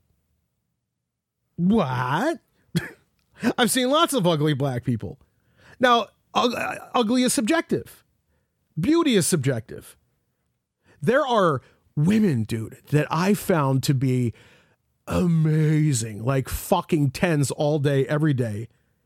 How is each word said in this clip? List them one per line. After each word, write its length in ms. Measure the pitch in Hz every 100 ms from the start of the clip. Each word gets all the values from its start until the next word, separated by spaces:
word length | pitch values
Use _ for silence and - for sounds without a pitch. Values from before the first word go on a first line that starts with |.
| _ _ _ _ _ _ _ _ _ _ _ _ _ _ _ -
What? 840 | 175 226 143 127 127 147 285 302 _ _ _ 170
<laughs> 840 | - - _ _ _ - 233 -
I've 140 | 240
seen 180 | 254 254
lots 240 | 294 339
of 120 | 262 175
ugly 260 | 160 151
black 300 | 139 139 123
people. 360 | - 117 87 - _ _ _ _ - -
Now, 280 | 247 240 - _ _ -
ug-, 180 | 240 226
uh, 200 | - - -
ugly 300 | 247 220 247
is 100 | 254
subjective. 680 | - 214 330 330 151 - - _ _ _ _ _ _ _ -
Beauty 360 | 196 330 311 214
is 100 | 143
subjective. 720 | 170 123 120 - - - - _ _ _ _ _ _ _ _ _ _
There 240 | 143 262 277
are 360 | 233 180 135 - _ _ -
women, 480 | 156 220 214 127
dude, 340 | 107 113 110 - -
that 160 | 147 147
I 240 | 160 185
found 500 | 208 - 175 135 135
to 100 | -
be 400 | 139 131 127 120 - - _ _ _ _ _ -
amazing, 1160 | 170 180 165 156 156 151 156 151 131 110 104
like 240 | 113 135 127
fucking 640 | - - 180 - 170 143
tens 400 | - 180 151 135
all 280 | - 151 151
day, 260 | 139 139 135
every 260 | 147 156
day, 360 | 131 120 104 113 _ _ _